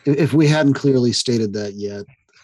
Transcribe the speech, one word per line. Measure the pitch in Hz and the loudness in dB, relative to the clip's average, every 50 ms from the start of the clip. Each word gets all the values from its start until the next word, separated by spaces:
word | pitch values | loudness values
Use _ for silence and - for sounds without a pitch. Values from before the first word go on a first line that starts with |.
| - | -2
if | 139 147 139 151 - | 0 0 2 0 2
we | 135 160 151 147 | 2 2 4 4
hadn't | 156 156 147 143 131 | 4 2 2 2 0
clearly | - - 139 131 127 123 120 | 0 0 2 2 2 2 0
stated | 113 - - 123 120 113 110 101 | 0 -2 -2 -2 -2 -2 -2 -4
that | 98 104 104 101 98 | -4 -6 -8 -8 -8
yet, | 101 104 101 101 101 101 - _ _ _ _ _ _ | -8 -10 -8 -8 -10 -14 -16 _ _ _ _ _ _